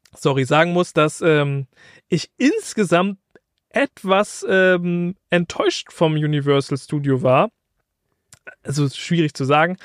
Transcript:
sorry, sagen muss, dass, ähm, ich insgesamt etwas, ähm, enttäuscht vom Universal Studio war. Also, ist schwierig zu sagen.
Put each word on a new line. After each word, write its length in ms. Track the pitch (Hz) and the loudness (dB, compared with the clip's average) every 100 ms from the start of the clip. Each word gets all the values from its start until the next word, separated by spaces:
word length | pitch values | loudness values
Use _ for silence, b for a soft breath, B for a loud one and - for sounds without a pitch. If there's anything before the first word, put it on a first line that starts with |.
| _ | _
sorry, 300 | - 147 135 | -4 -2 0
sagen 300 | 131 147 175 | 2 2 2
muss, 180 | 180 180 | 0 0
dass, 280 | 160 156 - | 0 0 0
ähm, 460 | 165 151 143 139 135 b b b _ | 2 2 0 -4 -8 b b b _
ich 200 | 170 - - | -4 -4 0
insgesamt 800 | 262 440 - - 180 175 196 196 _ _ _ _ _ | 0 0 -4 -4 0 0 0 -6 _ _ _ _ _
etwas, 760 | 233 277 - 185 190 208 - 302 | -4 -4 -4 0 0 0 -6 -2
ähm, 680 | 190 185 180 175 175 175 185 _ | 2 4 2 0 -4 -4 -8 _
enttäuscht 600 | 175 175 - 359 - - | -2 -2 -2 -2 -2 -10
vom 200 | - 160 | -2 0
Universal 640 | 156 151 147 139 139 - 139 | 2 0 0 2 0 0 -6
Studio 460 | - 151 143 131 | -4 -4 0 0
war. 260 | 131 135 214 - _ _ _ _ _ _ _ - - - | 2 2 2 -4 _ _ _ _ _ _ _ -20 -20 -16
Also, 220 | - 143 143 | -8 -2 -2
ist 120 | - | -4
schwierig 360 | - 170 151 | -4 0 0
zu 100 | - | -2
sagen. 320 | 135 151 170 190 | 0 2 2 -2